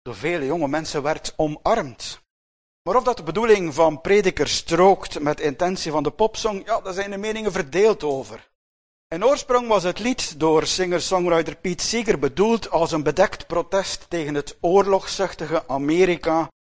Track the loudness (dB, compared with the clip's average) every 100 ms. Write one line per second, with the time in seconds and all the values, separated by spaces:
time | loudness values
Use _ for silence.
0 | -14 -8 -4 -2 -2 -2 -2 -2 -4 -4
1 | -2 -4 -6 -2 -2 -2 0 0 -2 -10
2 | -14 -14 _ _ _ _ _ _ 0 2
3 | 2 -2 -4 0 4 4 4 2 2 2
4 | 2 2 2 0 -2 -2 0 4 6 4
5 | 0 -4 -2 0 -2 -2 -2 -2 -4 -2
6 | -2 0 0 0 -4 -4 -4 -4 -4 -6
7 | -6 -6 -6 -4 -4 -4 -2 2 4 2
8 | -2 -4 -6 -14 -20 _ _ _ _ _
9 | _ 0 2 2 0 0 2 2 2 -2
10 | -2 -2 -6 -2 2 2 2 -2 -2 -2
11 | 0 0 2 0 0 -6 -6 -4 -4 -2
12 | 0 0 0 2 2 2 0 0 0 0
13 | 0 2 2 0 -6 -4 -2 -2 -2 -6
14 | -6 -4 -2 -4 -6 -4 2 4 6 2
15 | 0 -4 -4 -4 -4 -4 -2 -2 0 4
16 | 4 2 0 0 -2 -8